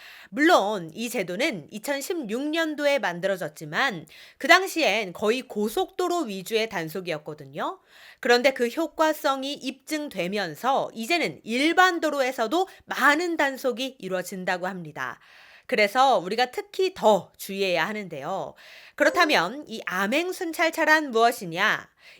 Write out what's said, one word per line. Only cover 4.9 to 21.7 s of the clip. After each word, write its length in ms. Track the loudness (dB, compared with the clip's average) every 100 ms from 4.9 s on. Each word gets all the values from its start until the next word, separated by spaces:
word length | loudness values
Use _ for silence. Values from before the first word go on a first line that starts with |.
| 2 -2
거의 280 | -4 -2 -2
고속도로 800 | -4 -4 -2 -2 -4 -2 -2 0
위주의 460 | -4 -6 -4 -2 -2
단속이었거든요. 1080 | -4 -6 -6 -6 -8 -8 -16 -14 -8 -6 -8 _ -20 -20 -6
그런데 320 | 4 4 4
그 160 | 2 -2
효과성이 840 | -2 -4 2 0 2 0 -2 -4
입증되면서 1400 | -8 -8 -10 -6 -6 -6 -6 -4 -2 -4 -4 0 0 0
이제는 480 | -6 -2 0 0 -6
일반 560 | -4 0 2 6 4 4
도로에서도 680 | -2 0 -2 0 0 0 -2 -4 -10
많은 520 | 0 4 4 0 0
단속이 600 | 0 0 -4 -2 -6 -8
이루어진다고 680 | -6 -6 -6 -8 -4 -2 -4
합니다. 520 | -8 -10 -8 -8 -8 _ -20 -20 -18 -4
그래서 500 | 2 2 6 4 4
우리가 340 | 0 -2 -2
특히 420 | -2 -8 -2 -2
더 380 | 2 4 4 2 -14
주의해야 500 | -8 -2 0 0 0
하는데요. 680 | -4 -10 -8 -6 -6 -6 -12 -20 -20 -12 2
그렇다면 680 | 2 4 4 4 2 -4 -12
이 140 | -10 -6
암행 480 | -2 0 0 -2
순찰차란 760 | -4 -6 0 0 2 4 4 4
무엇이냐? 800 | 4 4 2 -6 0 0